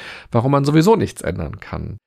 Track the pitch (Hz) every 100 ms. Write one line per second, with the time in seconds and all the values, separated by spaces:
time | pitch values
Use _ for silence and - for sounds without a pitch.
0 | - - - 120 127 139 139 156 175 220
1 | 101 - - - 80 92 - 80 78 98